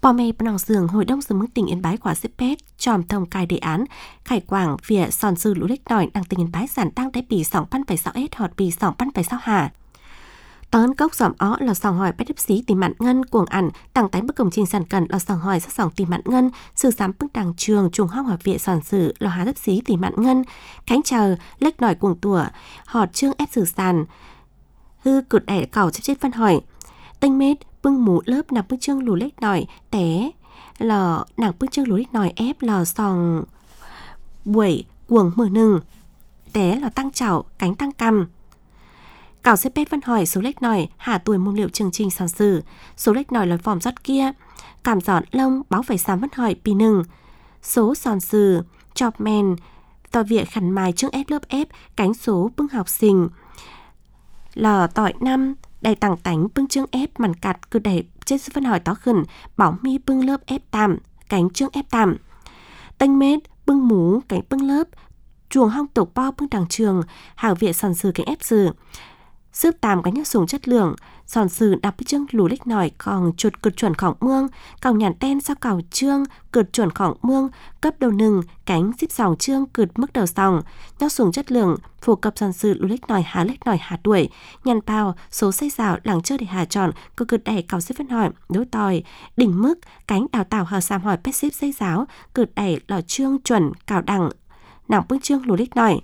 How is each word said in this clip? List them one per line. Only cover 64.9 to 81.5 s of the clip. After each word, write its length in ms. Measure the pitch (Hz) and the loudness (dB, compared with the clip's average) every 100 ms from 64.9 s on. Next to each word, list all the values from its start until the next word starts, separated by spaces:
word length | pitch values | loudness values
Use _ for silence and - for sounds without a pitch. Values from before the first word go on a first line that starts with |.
| - - - - _ _ | -8 -20 -20 -20 _ _
chuồng 200 | 269 226 | 4 4
hong 180 | 247 285 | 2 -2
tổ 220 | - 175 | 0 0
bao 180 | - 262 269 | 0 -4 -4
bưng 100 | 285 | -6
đằng 160 | 208 175 | -2 -4
trường, 340 | - 220 185 170 - - | 0 2 2 -2 -10 -20
hào 200 | - 226 | -4 0
viện 180 | 175 214 | 2 2
sòn 220 | 165 208 | 0 -2
sừ 180 | 175 196 | 0 0
cánh 120 | 170 - | -2 -4
ép 120 | 302 | -6
sừ. 280 | - 220 190 - - - - - - - _ | 0 4 4 0 -14 -20 -20 -20 -20 -20 _
Sướp 220 | - 320 320 | 0 0 2
tạm 220 | 220 190 | 0 0
cánh 120 | 175 | 0
nhắc 120 | 226 302 | -2 0
sùng 200 | 233 170 | 0 0
chất 220 | 285 - | -2 0
lượng, 260 | 247 180 - - - - | 2 2 -2 -14 -20 -6
sòn 220 | - 196 | -2 0
sừ 260 | - 220 | 2 2
đọc 200 | 190 202 - | 2 -2 -6
với 60 | |
chương 220 | 247 285 285 | -4 -4 -2
lù 160 | 233 175 | 0 0
lích 200 | 269 - | 0 -4
nổi, 240 | 220 175 - | -2 -2 -4
còn 340 | - 196 175 170 | -6 0 0 0
chuột 260 | 214 - | -2 0
cực 140 | 214 208 | -2 0
chuẩn 180 | 220 | -2
khỏng 200 | 160 185 - | 0 -2 0
mương, 280 | 254 269 269 - - - | 0 0 0 -6 -20 -4
còng 160 | 254 214 | 0 2
nhàn 160 | 214 | 2
ten 260 | 170 269 277 | 0 -2 -2
sau 160 | 277 285 | -2 -6
cào 240 | 247 185 170 | -2 -4 -4
chương, 340 | - 269 277 277 - - | -2 0 0 -2 -8 -2
cực 200 | 240 196 | 2 2
chuẩn 180 | - 196 | 2 0
khỏng 260 | - 185 - | 0 -2 0
mương, 260 | 240 269 269 - - - | 0 0 0 -6 -20 -4
cấp 140 | 302 311 | -4 0
đầu 120 | 254 | 0
nừng, 320 | 202 220 202 170 - | 4 4 2 0 -10
cánh 280 | - 175 190 247 | -2 0 0 -2
xíp 120 | 320 | -6
sòng 260 | - 208 160 | 0 0 0
chương 300 | - 269 269 | 0 -2 -2
cực 320 | - 196 - | 0 -2 0
mức 140 | 269 | -2
đầu 140 | - 185 | 0 -2
sòng, 360 | - 190 175 - - - - | 2 2 2 -2 -14 -18 -4
nhắc 140 | 294 | -4
sùng 200 | - 208 | 2 0
chất 200 | 175 277 | 0 -2